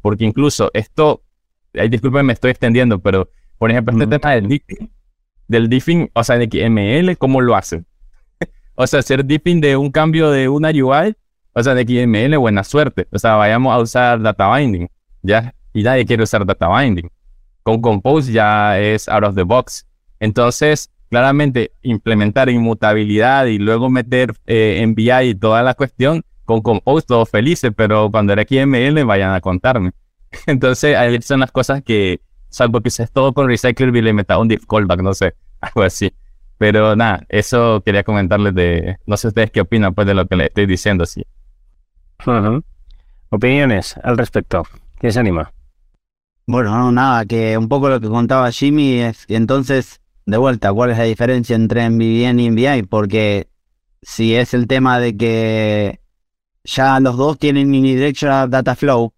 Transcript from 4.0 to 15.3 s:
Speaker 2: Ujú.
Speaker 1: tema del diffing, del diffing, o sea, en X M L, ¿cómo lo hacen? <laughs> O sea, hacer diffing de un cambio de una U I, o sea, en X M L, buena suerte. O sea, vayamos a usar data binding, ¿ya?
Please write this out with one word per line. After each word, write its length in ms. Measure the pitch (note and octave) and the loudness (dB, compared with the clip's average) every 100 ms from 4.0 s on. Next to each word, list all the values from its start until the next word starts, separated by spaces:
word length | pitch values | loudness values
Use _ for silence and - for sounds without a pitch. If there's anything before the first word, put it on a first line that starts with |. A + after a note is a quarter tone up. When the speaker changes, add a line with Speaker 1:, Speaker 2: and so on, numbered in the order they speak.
Speaker 2:
Ujú. 140 | G#2+ D3 | 0 0
Speaker 1:
tema 160 | D3 | 0
del 140 | B2+ G2+ | 0 0
diffing, 420 | C#3+ _ G2 A3 _ _ _ _ _ - | -4 _ -16 -16 _ _ _ _ _ -2
del 220 | A2+ A2+ | 0 2
diffing, 420 | B2+ - E3+ D3 | 0 0 0 0
o 120 | A#2 | -2
sea, 120 | A#2 A#2+ | 0 0
en 60 | |
X 200 | A#2 D#2 | 0 0
M 360 | A2+ A2 G2+ C#3 | 0 0 0 0
L, 180 | F#3 F3 | 0 0
¿cómo 240 | - C3 | 0 2
lo 160 | B2 G#2 | 2 0
hacen? 300 | - E2+ E2+ _ - _ _ _ | -2 -12 -12 _ -20 _ _ _
<laughs> 100 | - - - | -14 -14 -18
O 120 | - B2+ | -4 0
sea, 140 | C#3+ | 0
hacer 260 | - C3+ C3+ | 0 -2 0
diffing 340 | D3+ F3+ F3 | -2 0 2
de 160 | D3 C3+ | 2 0
un 140 | C#3+ | 0
cambio 400 | D#3 D#3 D#3+ D#3 | 0 0 2 2
de 180 | C#3 C3 | 2 0
una 220 | C#3+ D#3 | 0 0
U 240 | D#3 C3 | 0 2
I, 200 | C#3+ G3 G#3+ _ _ _ | 2 0 -4 _ _ _
o 100 | - | -2
sea, 100 | B2 | 0
en 80 | B2+ | 0
X 180 | A#2 B2 | 0 0
M 260 | B2 G#2+ | 2 2
L, 120 | B2+ D3+ | 2 2
buena 260 | A#2+ G2+ | 2 0
suerte. 440 | G2 D3 C#3+ - - | 0 0 0 -4 -6
O 60 | F#2+ | -2
sea, 180 | A#2 G#2+ | 2 2
vayamos 380 | G#2 A2+ C3 | 2 2 2
a 40 | A#2+ | 0
usar 440 | A#2 B2+ B2 A#2 | 0 0 2 2
data 340 | A2 G2 G2 B2+ | 0 0 0 2
binding, 320 | C#3 F#2 E2+ _ _ - | 0 -2 -6 _ _ -12
¿ya? 320 | F#2 | 0